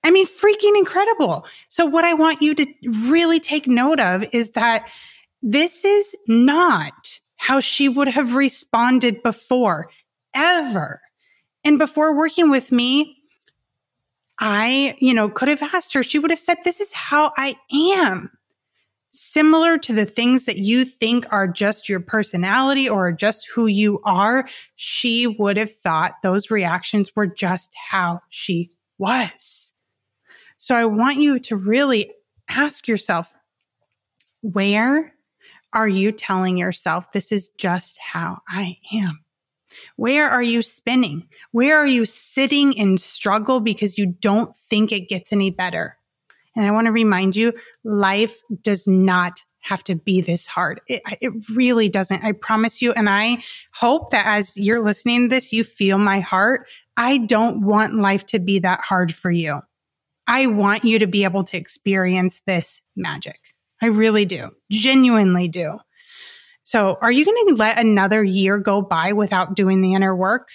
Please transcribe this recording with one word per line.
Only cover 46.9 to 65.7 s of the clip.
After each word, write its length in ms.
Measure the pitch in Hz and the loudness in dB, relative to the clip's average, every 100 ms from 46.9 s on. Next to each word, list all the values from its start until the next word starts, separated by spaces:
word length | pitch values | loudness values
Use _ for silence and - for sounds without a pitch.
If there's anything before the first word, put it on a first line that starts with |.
remind 440 | 226 220 185 190 190 | 2 2 2 0 2
you, 180 | 233 233 - _ | 0 -2 -14 _
life 580 | 226 208 196 202 220 - _ 208 | -6 0 0 0 -2 -4 _ -8
does 260 | - 196 202 | -4 -2 2
not 560 | 185 190 180 180 175 _ _ | 2 4 2 0 -8 _ _
have 220 | - 190 - | -10 -8 -6
to 100 | 170 | -6
be 260 | - 185 | -2 -2
this 260 | 175 170 - | 0 -4 -6
hard. 340 | - 170 180 _ | -4 -4 -6 _
It, 140 | 240 - - | -10 -8 -8
it 100 | 254 220 214 | -8 -10 -6
really 340 | 220 247 233 214 | 0 2 2 2
doesn't. 360 | 196 185 190 | 0 -4 -4
I 80 | 220 | -4
promise 500 | 208 - 220 226 - | -6 -2 0 0 -2
you. 120 | 240 | -2
And 160 | 233 208 | 0 0
I 340 | 202 226 240 - - - | 2 0 -2 -6 -20 -20
hope 360 | - 240 302 - | -2 0 0 0
that 140 | 233 220 | -2 2
as 320 | 208 202 - | 0 -2 -2
you're 260 | 202 233 | 0 2
listening 460 | 214 202 240 240 247 | 0 -2 0 0 2
to 60 | 262 | 0
this, 180 | 247 | -2
you 100 | 220 | -4
feel 340 | 226 - 196 196 | -4 0 0 2
my 220 | 208 196 | 2 0
heart. 480 | 180 190 214 254 262 - _ - | 0 0 2 0 -6 -20 _ -4
I 220 | 240 277 | 0 0
don't 420 | 220 214 233 220 | 2 2 2 0
want 340 | 196 208 214 220 | 0 2 2 0
life 300 | 202 196 - | 0 0 -2
to 120 | 214 | -4
be 200 | 180 196 | 0 0
that 220 | 180 180 | 0 -2
hard 320 | - 185 175 | -2 0 0
for 160 | 160 180 | -2 -2
you. 320 | 170 160 143 - _ _ _ _ _ - | -2 -2 -6 -10 _ _ _ _ _ -2
I 200 | 247 262 | 0 2
want 360 | 208 202 208 | 2 2 2
you 160 | 233 220 | 2 2
to 80 | 202 | 2
be 160 | 196 | 0
able 200 | 190 190 180 | 0 -2 -4
to 120 | 180 | -8
experience 840 | - - - 196 185 185 180 - - | -10 -8 -2 0 0 0 -2 -4 -4
this 360 | 180 - - _ - | -4 -4 -14 _ -10
magic. 440 | 175 143 - - _ _ _ _ | -10 -10 -14 -20 _ _ _ _
I 60 | 226 | 0
really 380 | 214 220 214 202 | 2 4 2 0
do. 240 | 170 - _ _ | -4 -10 _ _
Genuinely 760 | 214 247 269 254 220 196 180 180 | -2 2 4 6 6 4 2 -2
do. 320 | 175 156 | -4 -8